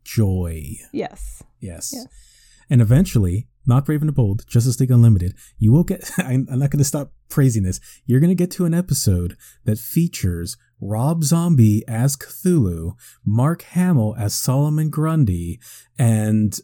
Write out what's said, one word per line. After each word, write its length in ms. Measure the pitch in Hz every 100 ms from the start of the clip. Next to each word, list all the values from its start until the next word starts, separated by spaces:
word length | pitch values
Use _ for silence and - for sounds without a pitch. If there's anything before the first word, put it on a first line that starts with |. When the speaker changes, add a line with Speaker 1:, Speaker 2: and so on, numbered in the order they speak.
Speaker 1:
joy. 720 | - - 104 92 87 80 73 - -
Speaker 2:
Yes. 500 | - - - - - - _
Speaker 1:
Yes. 320 | 98 82 - 262
Speaker 2:
Yes. 120 | - - - _ _ _ -
Speaker 1:
And 100 | 123
eventually, 680 | 110 127 196 - 90 95 - _ -
not 200 | 123 139
Brave 160 | 151
and 80 | 151
the 40 |
Bold, 320 | 139 107 104 -
Justice 320 | 120 123 120
League 120 | 131
Unlimited, 420 | 123 117 98 90 - - -
you 140 | 107
will 120 | 139
get, 280 | 175 190 -
<laughs> 40 | -
I'm, 260 | 131 127 127
I'm 80 | 127
not 100 | 143
gonna 140 | 147
stop 280 | 139 147 139 - _
praising 340 | - 135 110
this, 160 | 92 - - - -
you're 140 | 127
gonna 160 | 170 180
get 160 | 175
to 140 | - 175
an 80 |
episode 600 | 170 180 - - 90 87 - - _
that 160 | - 110
features 800 | - 165 175 - 92 85 87 - _ _
Rob 400 | 104 107 135 170
Zombie 600 | 147 165 175 147 110 107 -
as 300 | 113 135 139
Cthulhu, 760 | - - 185 170 98 85 82 - - -
Mark 380 | - 107 139 170
Hamill 540 | - 170 180 151 107 110
as 160 | 104
Solomon 560 | - - 131 151 151 156
Grundy, 720 | 147 156 160 113 87 85 - - - _ -
and, 640 | 117 110 107 107 104 -